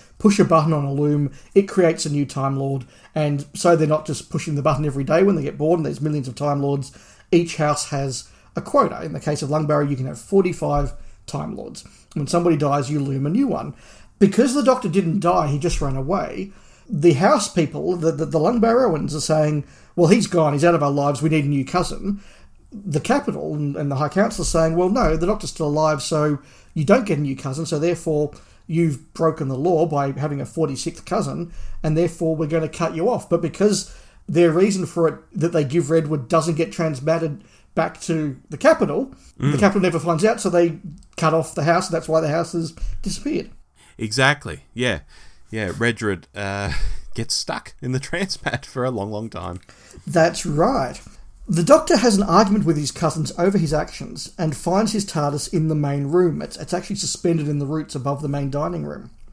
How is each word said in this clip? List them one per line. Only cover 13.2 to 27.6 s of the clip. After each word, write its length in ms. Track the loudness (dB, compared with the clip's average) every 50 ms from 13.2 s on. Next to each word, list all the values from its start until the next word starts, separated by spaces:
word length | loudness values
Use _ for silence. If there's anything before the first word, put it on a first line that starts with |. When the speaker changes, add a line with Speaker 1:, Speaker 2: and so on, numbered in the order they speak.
| -2
Speaker 1:
a 40 | 0
new 180 | 2 2 2
one. 260 | 0 -2 -4 -6 -8 -12 -14 -18 -20 -20 -20 -20 -6 _ 4
Because 340 | 4 4 6 4 2 2 2
the 100 | 2 4
Doctor 240 | 4 2 2 0
didn't 320 | 0 0 0 2 2 0 0
die, 260 | 2 2 2 2 2
he 100 | 0 0 0
just 220 | 0 0 0 0
ran 140 | -2 -2 -2
away, 540 | -2 -2 -2 -2 -2 -2 -4 -6 -8 -8 -10 -12 -20 -20 -20 -20 _ -12
the 260 | -8 -2 4 6 6 6
house 380 | 6 6 4 4 4 2 0
people, 440 | 0 0 0 0 -2 -4 -2 -2 -2
the, 140 | 0 0 0
the, 140 | 0 0 -4
the 120 | 0 0 2
Lungbarrowans 760 | 2 2 2 4 4 4 4 4 4 2 2 0 -2 -4 -4
are 40 | -4
saying, 440 | -2 0 2 2 2 2 0 -2 -4 -8 -16 -20 -18 -6 2
"Well, 120 | 4 6 6
he's 180 | 6 6 4
gone, 260 | 2 2 2 2 2 2
he's 100 | 4 4
out 120 | 4 4
of 80 | 4 2
our 80 | 2
lives, 300 | 0 0 0 0 0 0
we 80 | 0 2
need 160 | 2 2 0
a 40 | 0
new 160 | 0 -2 -2
cousin." 560 | -2 -2 -2 -2 -2 -6 -6 -4 -4 -6 -6 -8 -18 -20 -20 -20 -20 -20 -20 -20 -20
The 280 | -18 -12 -8 -4 -4 -2
Capitol 560 | 0 2 0 0 0 -2 -6 -4 -6 -6 -4
and, 200 | -4 -4 -4 -4
and 140 | -4 -4 -2
the 40 | -2
High 140 | -2 -2 0
Council 340 | 2 0 0 0 0 -4 -2
are 20 |
saying, 300 | 0 2 2 2 2 2
"Well, 140 | 2 2 2
no, 280 | 4 2 2 2 2
the 80 | 2 2
Doctor's 240 | 0 0 -2 -4 -8
still 180 | -6 -2 -2
alive, 360 | 0 2 2 2 2 2 0 -2
so 340 | -2 0 0 2 0 0 -2 -6 -16 -20 -20 -18 -10 -4
you 80 | -2 2
don't 220 | 4 4 4 4
get 100 | 0 -2
a 40 | -2
new 140 | -2 -4 -4
cousin, 300 | -6 -6 -8 -6 -6